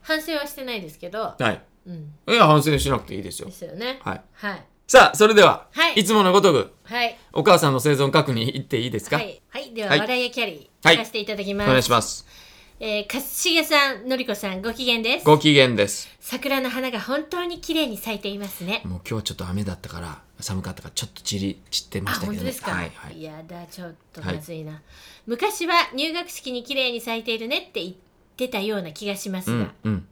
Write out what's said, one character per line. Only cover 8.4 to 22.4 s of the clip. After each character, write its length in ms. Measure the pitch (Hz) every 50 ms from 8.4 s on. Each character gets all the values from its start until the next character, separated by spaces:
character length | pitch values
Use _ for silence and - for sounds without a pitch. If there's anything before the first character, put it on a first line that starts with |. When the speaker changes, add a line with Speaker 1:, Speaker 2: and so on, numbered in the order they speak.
| 110
Speaker 2:
行 140 | 123 - 139
っ 60 | 135
て 140 | - - 117
い 100 | 117 127
い 20 |
で 100 | 113 104
す 80 | - -
か？ 80 | 147
Speaker 1:
は 60 | -
い。 180 | 226 190 156 - _ _
は 100 | - 247
い。 140 | 285 254
で 100 | 233 226
は、 60 | 214 202
Speaker 2:
は 80 | 233
い。 40 | 254
Speaker 1:
笑 200 | 311 302 247 247
い 40 | 247
や 60 | 247
キ 120 | 240 247
ャ 40 | 233
リ 60 | 202
ー、 340 | 165 147 - _ _ _ -
Speaker 2:
は 60 | -
い。 40 | -
Speaker 1:
行 60 | 233
か 40 | 226
せ 60 | 226
て 60 | - 220
い 60 | 208
た 80 | 208 214
だ 80 | 202
き 120 | 196 196 202
ま 100 | 202 208
す。 40 | 135
Speaker 2:
お 20 |
願 100 | 131 131
い 20 |
し 80 | 120 -
ま 120 | 120 113
す。 240 | 110 - - - - _ - - - - - - - _ _ - -
Speaker 1:
え 160 | 220 208 208
ー、 60 | 202
か 140 | 208 - 269
す 200 | 269 - - -
し 120 | - 370 330
げ 80 | 330
さ 320 | 311 320 311 294 277 269 254
ん、 140 | 190 214 254
の 80 | 262
り 100 | 262 247
こ 80 | 247 202
さ 160 | - - 196
ん、 100 | 185 190
ご 120 | 196 233
機 100 | 226 247
嫌 200 | 262 247 233 226
で 180 | 220 - 269 339
す。 40 | -
Speaker 2:
ご 140 | 151 151 147
機 140 | 151 156
嫌 240 | 147 139 131 127 120
で 100 | 101 101
す。 220 | 104 - - - - - _
Speaker 1:
桜 400 | - - - 254 - 277 269 262
の 80 | 262 247
花 220 | 226 262 262 254
が 100 | 240 208
本 220 | 180 233 262 294
当 220 | 311 - 349 359 359
に 160 | 349 349 330
綺 140 | - - 311
麗 120 | 320 302
に 100 | 247 214
咲 200 | 202 - 233 214
い 20 | 202
て 100 | - 196
い 100 | 202 202
ま 100 | 202 196
す 160 | - - 175
ね。 180 | 175 214 226 -
Speaker 2:
も 120 | - 92
う 20 | 87
今 120 | - -
日 40 | 117
は 80 | 110
ち 100 | 101 -
ょ 20 | -
っ 20 |
と 100 | - 92
雨 160 | 90 90 101
だ 120 | 104 95 90
っ 60 | -
た 80 | - -
か 120 | - 85
ら、 180 | 87 82 76 - - _ _ -
寒 220 | - - 95 95
か 100 | 92 92
っ 20 | 87
た 80 | -
か 60 | - 92
ら、 40 |
ち 120 | _ - -
ょ 20 |
っ 60 | -
と 100 | _ -
散 160 | - - 107 98
り、 240 | 98 98 95 - _ _
散 140 | - - -
っ 20 | -
て 100 | - -
ま 120 | 95 -
し 80 | - -
た 0 |
け 40 | 175
ど 60 | 202
ね。 60 | 208
Speaker 1:
あ、 40 | 208